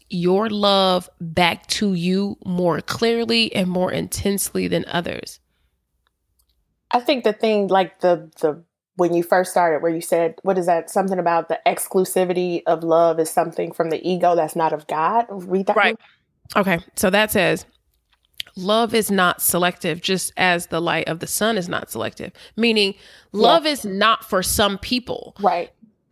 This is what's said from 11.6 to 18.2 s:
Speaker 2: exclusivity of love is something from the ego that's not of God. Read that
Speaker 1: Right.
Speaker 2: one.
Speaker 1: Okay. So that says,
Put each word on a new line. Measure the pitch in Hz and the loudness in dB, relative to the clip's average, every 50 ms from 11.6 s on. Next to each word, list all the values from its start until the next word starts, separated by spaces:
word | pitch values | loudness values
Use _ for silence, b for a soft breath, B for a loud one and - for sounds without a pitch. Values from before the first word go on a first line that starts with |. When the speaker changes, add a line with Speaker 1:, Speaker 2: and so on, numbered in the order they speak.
| - | 0
Speaker 2:
exclusivity | - - - - - - 190 180 - - 190 185 180 180 185 180 180 175 170 - | -2 -2 -2 -6 -2 0 0 0 2 0 0 0 0 0 -2 -2 -2 -4 -4 -2
of | 160 165 165 170 | -2 -2 -2 0
love | 165 160 165 170 165 160 165 | 2 4 4 4 4 2 0
is | 156 160 | -2 -2
something | - 175 165 170 - - 175 165 | 0 -2 -2 -2 -4 -6 -6 -6
from | - - 165 165 | -4 -4 -4 -4
the | 156 - - | -4 -4 -2
ego | 180 185 175 175 175 170 | -2 0 2 2 2 4
that's | 175 156 151 - | 2 0 0 0
not | 175 160 156 | 0 0 0
of | 151 147 151 | 0 -4 -6
God. | - 156 151 160 175 214 233 233 - | -6 -4 -2 0 0 0 0 -2 -2
Read | 202 190 180 190 180 196 196 | -8 -12 -6 -2 -2 0 0
that | 214 208 | 2 2
Speaker 1:
Right. | 214 202 180 226 - b b b b b _ _ _ _ - - | 2 2 2 0 -4 b b b b b _ _ _ _ -4 -2
Speaker 2:
one. | 208 196 | 0 2
Speaker 1:
Okay. | 190 175 170 - - - | 2 0 -2 -4 -8 -4
So | - - 185 | 0 0 2
that | 190 208 214 214 | 2 2 0 2
says, | - 208 175 160 160 - - _ _ _ _ _ _ _ _ _ _ _ | 0 0 2 2 0 -2 -6 _ _ _ _ _ _ _ _ _ _ _